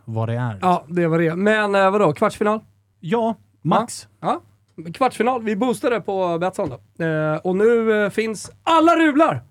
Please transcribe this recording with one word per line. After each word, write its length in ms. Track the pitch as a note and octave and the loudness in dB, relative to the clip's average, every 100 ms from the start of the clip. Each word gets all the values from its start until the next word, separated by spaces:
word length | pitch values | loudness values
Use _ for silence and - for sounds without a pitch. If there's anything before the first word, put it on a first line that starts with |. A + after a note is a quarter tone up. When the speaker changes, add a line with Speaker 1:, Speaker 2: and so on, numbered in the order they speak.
Speaker 1:
vad 240 | - A2 A2+ | -8 -4 -2
det 60 | |
är. 240 | A#2 B2 G2+ | -2 -4 -2
Speaker 2:
Ja, 220 | F#3 F3+ C#3 | 0 0 -2
det 140 | F3 | -2
är 40 | E3 | 0
vad 120 | E3 | 2
det 60 | E3 | 0
är. 80 | E3+ | 0
Men, 380 | G3+ A3 G#3 | 2 2 2
eh, 160 | G3 F#3+ | 2 4
vadå, 220 | G#3 F3+ | 4 2
kvartsfinal? 480 | D3 G#3 - G#3 A3 - _ _ _ | 2 -2 0 -2 -2 -8 _ _ _
Speaker 1:
Ja, 340 | E3 A#3 A3+ - _ _ | -4 -2 -2 -4 _ _
max. 460 | D3+ G3 A3+ - - _ | 0 0 0 -10 -18 _
Speaker 2:
Ja, 200 | E3+ - - _ _ - | -6 -6 -8 _ _ -18
ja. 160 | E3 | -16
Kvartsfinal, 500 | - B3+ - A3+ B3+ | -2 -2 0 -2 0
vi 140 | A3 G3+ | -4 -2
boostade 440 | B3 G#3+ C#4+ A3+ | -2 0 -2 -2
på 380 | F#3+ F#3+ F3+ E3+ | -4 -2 -2 -2
Betsson 300 | F3+ F#3 D#3+ B2 _ - | -4 -4 -8 -8 _ -6
då. 60 | |
Eh, 320 | E3 D#3 D#3 D#3 | -4 -2 -2 -2
och 200 | F3+ F#3+ | -2 2
nu, 480 | A3 A#3 A3 G#3+ | 4 4 2 0
eh, 60 | G3+ | 0
finns 400 | - A3 G3+ - - | -2 -4 -6 -14 -8
alla 340 | - D#4+ D#4+ E4 | 0 4 4 4
rublar 460 | D#4+ C#4 D#4+ B2+ - | 4 4 2 0 -10